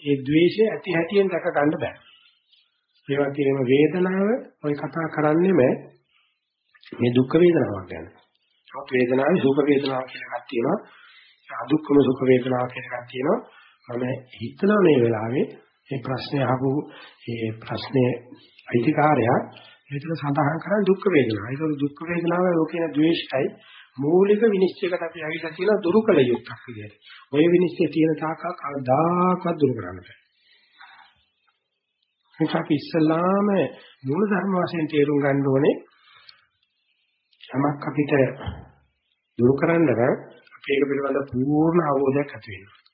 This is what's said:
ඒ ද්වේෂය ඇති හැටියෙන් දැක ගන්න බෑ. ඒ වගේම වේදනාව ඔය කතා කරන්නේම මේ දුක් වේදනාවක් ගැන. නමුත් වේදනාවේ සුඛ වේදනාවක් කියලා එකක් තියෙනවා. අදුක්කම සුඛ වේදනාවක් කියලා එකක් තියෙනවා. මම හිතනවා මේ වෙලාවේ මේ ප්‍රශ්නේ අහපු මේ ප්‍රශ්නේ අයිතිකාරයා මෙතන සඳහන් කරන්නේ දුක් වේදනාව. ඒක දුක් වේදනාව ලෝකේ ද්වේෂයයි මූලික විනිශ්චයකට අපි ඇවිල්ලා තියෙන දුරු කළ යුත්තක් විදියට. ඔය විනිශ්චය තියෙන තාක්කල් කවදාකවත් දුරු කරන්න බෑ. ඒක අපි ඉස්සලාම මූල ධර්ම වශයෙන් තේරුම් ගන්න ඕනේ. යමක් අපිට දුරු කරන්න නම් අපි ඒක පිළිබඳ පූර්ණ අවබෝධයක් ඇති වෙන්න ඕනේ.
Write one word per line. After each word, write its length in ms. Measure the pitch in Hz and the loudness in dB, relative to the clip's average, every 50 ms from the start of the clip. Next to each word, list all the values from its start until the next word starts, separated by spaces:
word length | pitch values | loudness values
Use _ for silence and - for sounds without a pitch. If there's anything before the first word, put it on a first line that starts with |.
ඒ 140 | 151 143 143 135 | -2 -2 -2 -2
ද්වේෂය 420 | 127 135 151 160 170 175 - 202 220 | 0 0 2 4 4 4 4 2 0
ඇති 260 | 214 - 214 - 196 | 0 0 -4 -6 -4
හැටියෙන් 380 | 175 165 165 165 208 196 196 190 | -2 -2 -2 2 2 2 2 2
දැක 180 | 180 160 - | 0 -2 -4
ගන්න 260 | 180 156 156 143 151 165 | -2 0 2 2 2 0
බෑ. 200 | 160 - - - - _ _ _ _ _ _ _ _ _ _ _ _ _ _ _ _ _ _ _ _ _ - | 0 -6 -8 -8 -12 _ _ _ _ _ _ _ _ _ _ _ _ _ _ _ _ _ _ _ _ _ -4
ඒ 100 | 139 143 | -2 0
වගේම 400 | 143 139 139 147 143 135 135 139 131 | 0 -2 -2 0 0 0 2 0 2
වේදනාව 640 | 120 135 143 151 151 151 180 185 185 190 190 196 208 233 269 - - _ _ | 4 4 4 4 4 2 0 -2 0 0 0 0 0 -2 -4 -6 -12 _ _
ඔය 140 | - 147 147 | -6 -6 -6
කතා 320 | 143 - 147 - 165 160 156 | -6 -6 -8 -6 -6 -8 -6
කරන්නේම 520 | - 156 151 151 151 165 180 190 185 147 123 139 208 - - - - _ _ _ _ _ _ _ _ _ _ _ _ _ _ _ _ - - - | -4 -2 0 2 2 2 2 4 4 4 4 4 2 -2 -6 -16 -20 _ _ _ _ _ _ _ _ _ _ _ _ _ _ _ _ -20 -20 -18
මේ 180 | - - 120 123 | -6 -2 -2 2
දුක් 220 | 120 127 127 - | 4 2 2 4
වේදනාවක් 540 | - 160 180 175 165 151 123 101 101 95 92 | 4 4 6 6 4 4 0 0 -4 -8 -10
ගැන. 200 | 87 - 80 82 - - _ _ _ _ _ _ _ _ _ _ _ | -12 -14 -14 -14 -16 -20 _ _ _ _ _ _ _ _ _ _ _
නමුත් 200 | - 135 - - | -16 -16 -10 -2
වේදනාවේ 500 | 131 127 123 120 131 131 135 151 180 170 | 0 0 2 2 2 2 2 2 2 2
සුඛ 200 | - 135 135 151 | 2 2 2 2
වේදනාවක් 460 | 139 147 143 135 143 135 135 127 131 127 | 2 2 2 2 2 -2 -4 -6 -6 -10
කියලා 220 | - - - - | -14 -16 -14 -12
එකක් 140 | - 120 - | -12 -12 -12
තියෙනවා. 320 | - 131 117 120 143 185 220 - - - - - - - - - _ _ _ _ - | -6 -4 -4 -2 -2 -2 -4 -6 -14 -20 -20 -20 -20 -20 -20 -20 _ _ _ _ -16
අදුක්කම 480 | - - 123 127 147 156 - - 143 143 | -14 -12 -4 -2 -2 -2 0 2 4 4
සුඛ 220 | 131 123 131 127 | 4 4 2 0
වේදනාවක් 480 | 131 127 131 127 123 127 127 123 123 123 | 4 4 4 4 4 0 -2 -2 -4 -4
කියලා 260 | - - - - 127 | -8 -12 -12 -12 -12
එකක් 120 | 123 123 - | -12 -12 -12
තියෙනවා. 320 | - 127 127 160 208 254 - - - - - _ _ _ _ | -10 -6 -2 -2 -2 -2 -4 -12 -20 -20 -20 _ _ _ _
මම 200 | - 120 120 127 127 127 - - _ | -12 -8 -6 -6 -6 -6 -8 -10 _
හිතනවා 500 | - - - - - - 196 196 214 208 | -14 -12 -12 -12 -6 -2 0 2 4 4
මේ 180 | 185 165 147 127 | 6 6 6 6
වෙලාවේ 480 | 117 113 113 110 110 113 123 151 233 - - - _ _ _ _ | 4 2 0 -2 -4 -4 -2 -2 -4 -4 -6 -16 _ _ _ _
මේ 180 | _ _ 135 127 | _ _ -10 -8
ප්‍රශ්නේ 440 | 117 135 135 135 - - 151 139 131 | -6 -6 -6 -6 -6 -6 -4 -2 0
අහපු 260 | 120 131 123 131 135 135 151 147 - - - - - - _ | 0 0 0 0 -2 -2 -2 -4 -8 -16 -20 -20 -20 -20 _
මේ 300 | - - 117 117 113 110 110 | -12 -10 -8 -6 -6 -6 -6
ප්‍රශ්නේ 540 | - - - 120 107 - - - 131 123 123 123 - - - - - - _ _ - _ - | -10 -10 -10 -10 -10 -8 -2 2 2 2 2 0 -4 -10 -18 -20 -20 -20 _ _ -20 _ -2
අයිතිකාරයා 720 | - 120 117 156 147 147 143 151 151 131 110 117 135 156 - - - - - - - _ _ | 0 0 2 2 2 2 2 4 4 4 2 2 2 0 -2 -6 -14 -20 -20 -20 -20 _ _
මෙතන 280 | _ 143 143 135 160 | _ -10 -10 -8 -8
සඳහන් 460 | 165 151 143 143 143 156 147 143 160 160 | -8 -6 -4 -4 -2 0 0 0 -2 -4
කරන්නේ 280 | - 175 202 214 202 | -4 -2 -2 0 2
දුක් 180 | 185 196 190 - | 2 0 0 0
වේදනාව. 440 | 202 175 143 123 113 110 101 101 120 | 2 2 2 2 2 -2 -4 -6 -8
ඒක 140 | 135 143 160 156 151 | -8 -6 -4 -6 -4
දුක් 220 | 135 143 139 - - | -4 -4 -6 -6 -8
වේදනාව 440 | 160 165 175 170 170 170 170 175 185 185 | -8 -6 -4 -4 -2 -2 0 0 0 0
ලෝකේ 380 | 170 165 160 156 - 170 165 160 | 2 0 0 -2 -2 -4 -6 -4
ද්වේෂයයි 580 | 139 143 156 165 170 - - - - 131 151 214 - - - - - - - _ _ | 0 2 2 2 2 0 -4 -4 -4 -4 -4 -4 -6 -10 -20 -20 -20 -20 -20 _ _
මූලික 480 | 127 135 147 170 180 196 202 208 208 | -6 -2 2 4 4 4 4 4 4
විනිශ්චයකට 600 | 233 226 202 185 190 175 - - - 175 180 170 | 4 2 4 2 2 0 0 -4 -4 -4 -4 -4
අපි 160 | 170 165 - 165 | -6 -8 -10 -8
ඇවිල්ලා 320 | 156 156 160 160 165 160 | -8 -8 -8 -6 -8 -10
තියෙන 260 | 156 180 180 208 214 190 | -8 -4 0 0 0 2
දුරු 220 | - 170 185 220 | 0 2 2 2
කළ 200 | 220 220 185 147 | 4 4 4 4
යුත්තක් 380 | 131 120 117 110 - - 120 - | 4 4 2 -2 -4 -12 -18 -18
විදියට. 320 | - - 117 107 104 101 - _ _ - - - - _ | -16 -16 -16 -14 -16 -18 -20 _ _ -20 -20 -20 -14 _
ඔය 160 | 135 147 160 | 0 2 4
විනිශ්චය 400 | 175 175 175 180 165 - - 175 | 4 4 4 2 0 0 -2 -4
තියෙන 260 | 147 143 160 156 160 156 | -2 0 0 0 0 0
තාක්කල් 400 | 147 156 156 165 - - 170 175 | -2 -4 -8 -8 -8 -8 -10 -10
කවදාකවත් 1000 | - - 143 143 143 131 123 127 143 160 170 175 180 180 180 180 175 - 175 170 | -10 -12 -10 -10 -8 -2 0 2 2 2 2 2 2 2 2 0 0 -2 -6 0
දුරු 180 | 160 143 131 120 | 0 0 0 0
කරන්න 240 | 110 98 90 92 92 | -4 -8 -12 -12 -14
බෑ. 200 | - - - _ _ _ _ _ _ _ _ _ _ _ _ _ - - - - - _ _ _ _ _ _ _ _ _ _ _ _ _ _ _ _ _ _ _ _ _ _ _ _ _ _ - | -18 -20 -20 _ _ _ _ _ _ _ _ _ _ _ _ _ -20 -20 -20 -20 -20 _ _ _ _ _ _ _ _ _ _ _ _ _ _ _ _ _ _ _ _ _ _ _ _ _ _ -4
ඒක 140 | 160 - - | -4 -2 -2
අපි 200 | 165 160 - 151 | -4 -2 0 -2
ඉස්සලාම 720 | 139 - - - 165 156 156 160 165 175 185 196 202 202 208 202 185 143 127 - - - - _ _ | -2 -2 -2 0 0 2 2 2 0 0 0 2 2 2 2 2 0 0 -2 -4 -12 -20 -20 _ _
මූල 220 | - 131 143 175 214 | -6 -4 -2 0 0
ධර්ම 300 | 202 208 180 180 196 190 | 0 0 -2 -2 0 0
වශයෙන් 320 | 180 170 147 - 165 156 | 0 0 -2 -2 -4 -4
තේරුම් 320 | 147 151 147 143 143 147 143 | 0 2 2 2 2 2 0
ගන්න 280 | 143 143 139 139 139 | 2 2 0 2 2
ඕනේ. 300 | 139 131 135 147 196 381 403 - _ _ _ _ _ _ - _ - _ _ _ _ _ _ _ _ _ _ _ _ _ _ _ _ _ _ _ _ _ _ | 2 2 4 4 2 2 0 -6 _ _ _ _ _ _ -20 _ -20 _ _ _ _ _ _ _ _ _ _ _ _ _ _ _ _ _ _ _ _ _ _
යමක් 400 | - - - 131 143 143 139 139 | -20 -8 -4 -2 -2 -2 -2 -4
අපිට 300 | - - - 143 147 - 151 139 127 123 - - - - - - - - _ _ _ _ _ _ _ _ _ _ _ _ _ - | -8 -6 -2 -2 0 2 2 2 2 2 0 -8 -12 -12 -12 -12 -18 -20 _ _ _ _ _ _ _ _ _ _ _ _ _ 2
දුරු 160 | 117 127 139 | 2 2 4
කරන්න 300 | 143 165 160 170 170 165 | 2 0 0 2 2 2
නම් 160 | 139 113 110 120 139 214 233 - - - - _ _ | 2 2 2 2 0 0 -2 -6 -16 -20 -20 _ _
අපි 180 | - - - - | -20 -18 -6 -2
ඒක 160 | 139 139 143 | 0 0 0
පිළිබඳ 340 | 139 139 139 139 135 135 143 135 | 0 -2 -4 -2 -2 -4 -4 -4
පූර්ණ 560 | - 117 123 131 143 147 151 156 165 165 175 | -4 -4 -4 -2 0 2 2 2 2 2 2
අවබෝධයක් 480 | 160 147 135 135 139 135 131 143 147 - | 0 2 0 0 0 0 0 0 -2 -4
ඇති 200 | - 110 - 110 | -8 -16 -16 -16
වෙන්න 140 | 98 95 98 | -16 -16 -18
ඕනේ. 180 | - _ _ _ _ | -20 _ _ _ _